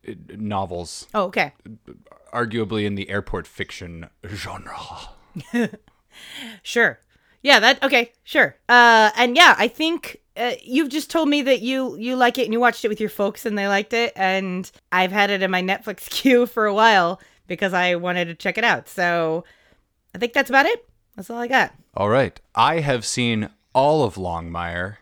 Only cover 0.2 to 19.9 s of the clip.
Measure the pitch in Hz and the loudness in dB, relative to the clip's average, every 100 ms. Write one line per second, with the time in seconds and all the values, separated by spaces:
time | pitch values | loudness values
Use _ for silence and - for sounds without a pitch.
0.2 | - 101 107 101 92 87 85 - - 214 | -18 -10 -6 -4 -4 -8 -10 -14 -8 -4
1.2 | 190 - 151 _ - 220 - - _ - | -4 -4 -6 _ -20 -20 -20 -20 _ -20
2.2 | _ 120 117 117 107 110 104 101 98 101 | _ -4 -4 -4 -4 -2 -4 -4 -6 -6
3.2 | 98 95 82 - 101 - 87 82 82 _ | -6 -10 -10 -12 -12 -12 -16 -16 -18 _
4.2 | - 95 - - - - - - - - | -16 -12 -12 -14 -14 -16 -16 -16 -18 -20
5.2 | _ 175 - 240 226 - _ _ _ - | _ -18 -6 -2 -2 -6 _ _ _ -20
6.2 | - - 247 214 - 233 214 117 _ _ | -20 -18 -18 -16 -6 0 0 -2 _ _
7.2 | _ _ 262 254 220 277 277 262 240 _ | _ _ 4 6 6 2 2 0 0 _
8.2 | - 311 190 - - 240 240 226 214 214 | -4 0 0 -2 4 8 8 8 6 4
9.2 | 247 247 339 - 226 - 311 339 - - | 0 8 8 8 2 0 -4 -4 -8 -18
10.2 | _ - 240 - - 254 294 294 - 330 | _ -6 -6 -6 -4 -2 -2 -4 -4 -2
11.2 | 302 294 269 247 226 262 254 - 226 254 | 0 0 2 0 0 -2 -4 -6 -6 2
12.2 | 240 247 226 220 240 226 220 208 214 - | 2 2 -2 2 2 2 -4 -2 -6 -2
13.2 | 202 - - 202 196 196 202 233 233 - | -4 -4 -6 -4 0 -2 0 -2 -2 -2
14.2 | 190 190 190 180 185 _ _ 180 185 202 | -2 -2 -4 -8 -10 _ _ 0 0 0
15.2 | 202 202 185 185 185 196 - 196 - - | 0 0 0 -2 -2 -4 -6 -14 -10 -2
16.2 | 269 247 240 - 214 202 226 202 170 185 | 4 4 4 0 0 4 6 6 2 -4
17.2 | _ _ _ 180 196 180 180 175 175 180 | _ _ _ -6 -2 0 0 0 -2 -4
18.2 | 175 165 - 202 226 147 - - 175 170 | -4 -6 -6 -2 0 0 -4 -4 0 0
19.2 | 165 160 - _ _ _ _ | -2 -4 -8 _ _ _ _